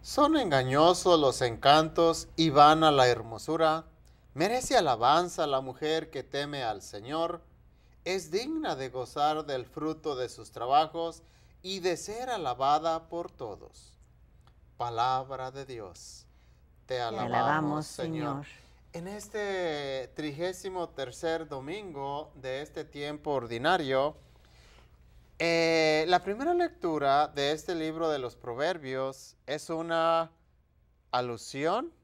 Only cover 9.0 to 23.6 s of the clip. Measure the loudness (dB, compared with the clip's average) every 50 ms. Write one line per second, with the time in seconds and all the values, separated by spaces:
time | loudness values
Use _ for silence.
9 | -8 -6 -2 0 0 0 0 -2 -4 -4 -6 -6 -6 -8 -10 -6 -6 -6 -6 -6
10 | -6 -6 -4 -4 -6 -8 -8 -14 -20 -18 -10 -8 -2 4 4 4 4 2 -2 -6
11 | -6 -6 -8 -12 -20 _ _ -20 -20 _ _ -18 -12 -10 -10 -4 -2 -2 -2 -2
12 | -6 -12 -10 -10 -6 -6 -6 -4 -4 -4 -2 0 2 2 2 2 2 0 -2 -2
13 | -6 -8 -10 -10 -10 -10 -12 -12 -12 -12 -12 -14 -16 -20 _ -20 -20 -20 -20 _
14 | -20 _ _ _ -20 _ _ -20 _ -20 _ _ -20 _ _ -8 -8 -4 0 2
15 | 2 2 2 0 -2 -6 -8 -8 -8 -10 -10 -12 -12 -12 -10 -12 -12 -12 -14 -18
16 | -20 -20 -20 -20 -20 -20 _ -20 _ -20 _ _ _ _ _ -20 _ -6 -4 -4
17 | -2 -4 -4 -4 -4 0 2 2 2 2 2 2 0 -2 -2 -4 -6 -8 -10 -8
18 | -8 -6 -6 -4 -4 -6 -6 -8 -10 -14 -18 -20 -20 _ _ _ _ _ -14 -12
19 | -12 -10 -12 -12 -14 -10 -8 -6 -4 -4 -4 -2 -2 -4 -4 -4 -6 -6 -6 -8
20 | -8 -10 -10 -8 -8 -8 -6 -4 -6 -6 -6 -8 -10 -8 -6 -6 -8 -6 -6 -8
21 | -8 -8 -8 -6 -4 -2 -2 -2 -6 -8 -10 -10 -8 -8 -10 -10 -10 -12 -10 -8
22 | -6 -6 -6 -8 -8 -12 -16 -12 -8 -8 -6 -6 -8 -10 -10 -12 -12 -10 -10 -10
23 | -8 -8 -8 -8 -6 -4 -4 -4 -4 -4 -8 -2